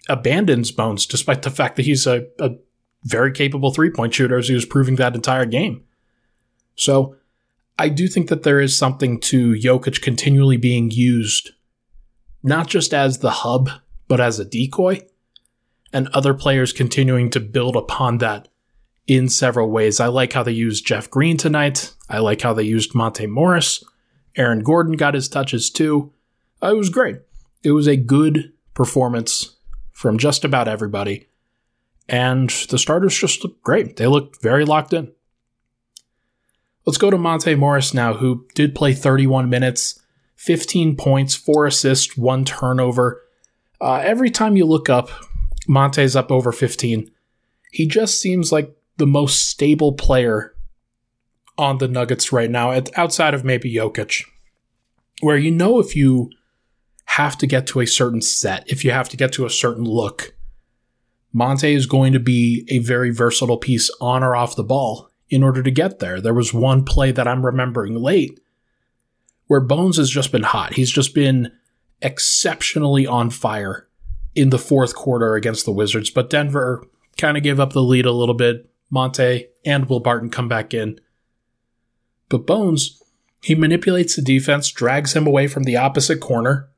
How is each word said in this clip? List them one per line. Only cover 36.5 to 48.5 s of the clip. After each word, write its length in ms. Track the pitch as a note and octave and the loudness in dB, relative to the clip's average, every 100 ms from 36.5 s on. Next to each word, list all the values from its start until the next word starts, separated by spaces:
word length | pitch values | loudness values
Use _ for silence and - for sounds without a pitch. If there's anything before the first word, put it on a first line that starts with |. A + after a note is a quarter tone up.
| _ _ _ - | _ _ _ -6
Let's 120 | - | 0
go 120 | G3+ | 2
to 80 | F#3+ | 2
Monte 380 | E3+ D#3+ D#3 D3 | 0 0 0 2
Morris 380 | C#3+ C#3+ C3+ | 2 2 0
now, 200 | C3+ A#2 | 0 -2
who 320 | G#2+ B2+ A#2+ - - | 0 -2 -2 -6 -2
did 200 | D3 C#3 | 0 0
play 180 | C#3+ | 0
thirty-one 560 | C3 C#3 C3+ C3+ C3 B2+ | 0 2 2 4 2 0
minutes, 520 | B2 B2+ B2 - - _ _ _ _ | 0 0 -2 -6 -8 _ _ _ _
fifteen 600 | - E3+ - F#3 D#3+ C#3 | -2 -2 0 0 0 0
points, 400 | - C3+ C3+ - | 0 2 0 -2
four 300 | - D3+ D3 | 0 2 2
assists, 500 | - C3+ C3 - - | 2 0 0 -2 -2
one 300 | A#2+ C3 C3 | 0 0 -2
turnover. 760 | - B2+ B2+ B2+ B2 B2 A#2 _ _ _ _ _ - | -4 -2 0 0 2 0 -2 _ _ _ _ _ -6
Uh, 140 | - C3 | -2 0
every 340 | C#3+ A3+ B3+ | 0 0 0
time 260 | A#3+ A3 G3+ | 0 2 4
you 100 | D#3+ | 4
look 240 | D#3 D#3 | 2 2
up, 200 | B2+ A#2+ - - - - - - | 0 0 -8 -10 -4 -4 -4 0
Monte's 480 | C#3 C#3 C#3 C3+ C3 | 2 2 2 2 2
up 160 | B2 | 0
over 220 | B2+ B2 | 0 0
fifteen. 580 | A#2 B2+ - B2 A2 G#2+ _ _ _ _ _ _ | 0 -2 -2 -2 -2 -6 _ _ _ _ _ _
He 160 | - D#3+ | -4 -2
just 340 | - G#3+ - | 0 0 -2
seems 320 | F#3+ F3+ D#3+ | -2 0 0